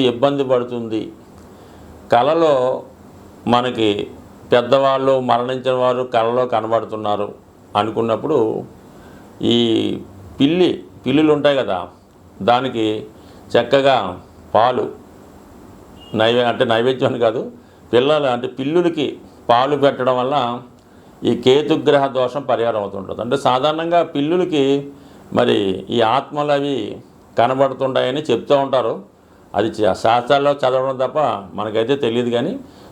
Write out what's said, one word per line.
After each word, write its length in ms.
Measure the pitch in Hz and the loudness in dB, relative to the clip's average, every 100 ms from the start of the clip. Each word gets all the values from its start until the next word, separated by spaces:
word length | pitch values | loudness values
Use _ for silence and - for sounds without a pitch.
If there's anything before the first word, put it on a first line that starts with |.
| 127 | 2
ఇబ్బంది 340 | 120 139 143 131 | 2 0 0 0
పడుతుంది, 500 | 127 120 120 113 107 - - - - - - - - - - - | 0 -2 -8 -6 -6 -8 -14 -20 -20 -20 -20 -20 -20 -20 -20 0
కలలో 400 | 120 135 165 160 135 127 127 - - - - - - 110 | 2 4 2 2 2 0 -4 -10 -20 -20 -20 -20 -10 0
మనకి 360 | 123 123 113 110 101 - - - - - | 0 0 0 0 0 -6 -12 -20 -20 0
పెద్దవాళ్ళు 600 | 123 120 135 135 135 135 135 123 | 2 4 2 2 2 2 0 2
మరణించిన 440 | 120 123 131 127 127 | 0 0 -4 -2 0
వారు 200 | 127 123 127 | 0 0 -2
కలలో 300 | 117 113 123 127 | 0 0 0 0
కనబడుతున్నారు 760 | 113 110 113 107 107 107 101 104 - - - - 107 | -2 0 -2 -2 -6 -4 -4 -4 -10 -20 -20 -6 -2
అనుకున్నప్పుడు 580 | 110 104 113 107 139 151 110 110 - - - - - - - - 107 | -2 -2 -2 -2 0 0 0 -2 -8 -16 -20 -20 -20 -20 -20 -4 0
ఈ 40 | 117 117 110 104 98 - - - - | 2 2 2 0 -6 -10 -20 -20 -2
పిల్లి, 320 | 139 175 165 98 - - | 0 2 2 0 -10 -10
పిల్లులు 260 | 123 139 156 147 | -2 2 4 4
ఉంటాయి 200 | 143 139 | 2 0
కదా, 160 | 107 92 87 - _ - - - 101 | -2 -4 -6 -16 _ -20 -20 -4 0
దానికి 360 | 123 131 120 110 107 - - - - - | 2 0 -2 -2 -2 -8 -18 -20 -20 -2
చక్కగా 420 | 120 120 139 135 127 95 90 - - - | 0 2 2 4 2 -2 -8 -16 -20 -2
పాలు 320 | 104 120 123 - - - - - - - - - - - - - 107 | 2 2 0 -4 -10 -20 -20 -20 -20 -20 -20 -20 -20 -20 -20 -8 0
నైవే-, 260 | 110 120 120 | 2 2 0
అంటే 140 | 110 123 | 0 0
నైవేద్యం 360 | 113 123 131 131 | 2 0 0 -2
అని 100 | 127 113 | 0 0
కాదు, 140 | 117 240 - - - - | -2 -8 -14 -20 -20 0
పిల్లలు 360 | 117 135 151 139 | 2 2 2 0
అంటే 140 | 120 127 - | -2 -6 -8
పిల్లులకి 480 | 135 170 175 156 120 - - - - | -2 0 0 -2 -4 -6 -18 -16 0
పాలు 260 | 120 135 143 | 2 2 2
పెట్టడం 300 | 139 113 127 127 | 2 2 0 0
వల్ల 160 | 127 143 120 123 - - _ - - - - | 0 -2 -2 -6 -12 -20 _ -20 -20 -6 -2
ఈ 40 | 113 | 0
కేతుగ్రహ 600 | 127 139 147 156 131 143 139 123 | 4 4 4 0 4 2 2 -2
దోషం 260 | 123 147 131 | -4 -4 -4
పరిహారం 300 | 113 117 107 | -2 0 -2
అవుతుంటుంది. 360 | 101 98 92 - | -4 -8 -10 -8
అంటే 120 | 117 139 139 | -4 0 0
సాధారణంగా 540 | 127 147 160 165 170 165 | 2 0 -2 0 0 0
పిల్లులకి 500 | 147 147 180 180 151 135 139 139 - - - - 117 | -2 0 0 0 0 2 0 -2 -14 -20 -20 -4 0
మరి 180 | 120 113 98 92 - 117 | 2 2 0 -4 -4 0
ఈ 20 | 110 127 | 2 0
ఆత్మలు 360 | - 147 147 143 | -2 -6 -2 -2
అవి 200 | 143 131 104 - - - - - | -2 -4 -6 -10 -18 -20 -8 -2
కనబడుతుంటాయని 840 | 120 131 135 127 135 127 127 139 151 | 0 2 0 0 -2 0 0 -2 -2
చెప్తూ 240 | 113 - 143 | -2 2 0
ఉంటారు. 300 | 139 131 113 165 - _ _ - - - | 2 0 -2 -4 -10 _ _ -20 -6 -2
అది 100 | 107 104 | -2 0
చ-, 180 | 101 90 | 0 2
శాస్త్రాల్లో 480 | 113 120 120 143 143 143 | 2 2 2 2 2 0
చదవడం 340 | 127 131 131 127 | 0 0 -2 -2
తప్ప 140 | 131 151 139 104 95 95 | -4 0 -2 -2 -8 -8
మనకైతే 360 | 107 107 117 139 | -4 -2 0 0
తెలియదు. 260 | 120 117 120 117 | 0 0 0 -2
కానీ 160 | 147 277 - - - | -2 -6 -12 -20 -20